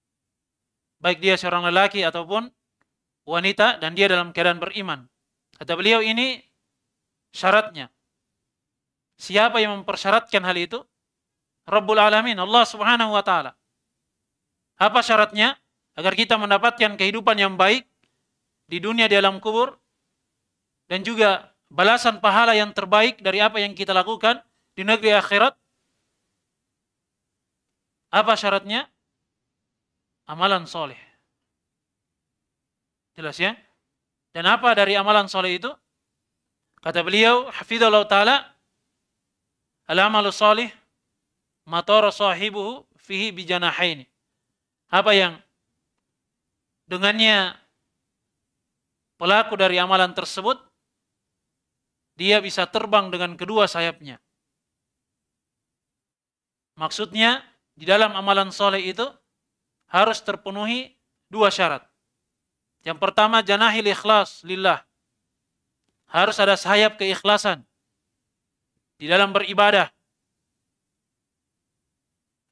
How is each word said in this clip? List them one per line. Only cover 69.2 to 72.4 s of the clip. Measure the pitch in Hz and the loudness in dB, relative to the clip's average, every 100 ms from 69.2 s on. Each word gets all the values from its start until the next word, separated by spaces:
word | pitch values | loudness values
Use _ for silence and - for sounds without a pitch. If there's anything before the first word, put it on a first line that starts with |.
| 202 | 2
beribadah. | 196 190 190 208 202 160 _ _ _ _ _ _ _ _ _ _ _ _ _ _ _ _ _ _ _ _ _ _ _ _ _ | 0 -2 2 4 4 0 _ _ _ _ _ _ _ _ _ _ _ _ _ _ _ _ _ _ _ _ _ _ _ _ _